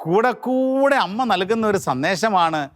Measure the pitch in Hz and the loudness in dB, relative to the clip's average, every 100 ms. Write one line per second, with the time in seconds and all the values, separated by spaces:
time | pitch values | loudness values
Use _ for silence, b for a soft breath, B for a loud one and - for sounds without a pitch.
0 | 160 185 240 226 240 254 262 262 277 277 | 0 2 2 -2 -2 0 0 2 2 2
1 | 180 208 247 185 185 226 214 196 - 127 | 0 -2 -2 0 0 0 0 0 -2 -2
2 | 156 175 220 190 165 156 139 | -2 0 0 2 2 0 -6